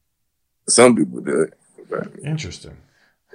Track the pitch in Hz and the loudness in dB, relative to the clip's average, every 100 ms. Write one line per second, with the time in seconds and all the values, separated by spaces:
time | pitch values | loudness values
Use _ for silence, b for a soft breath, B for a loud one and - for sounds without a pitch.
0 | _ _ _ _ _ _ - - 123 107 | _ _ _ _ _ _ 0 6 6 6
1 | 76 62 67 73 78 - _ - - - | 0 -4 -4 -2 -2 -6 _ -20 -12 -10
2 | - - 147 156 90 - - 69 _ _ | -10 -12 -8 -8 -8 -14 -18 -20 _ _
3 | _ _ _ | _ _ _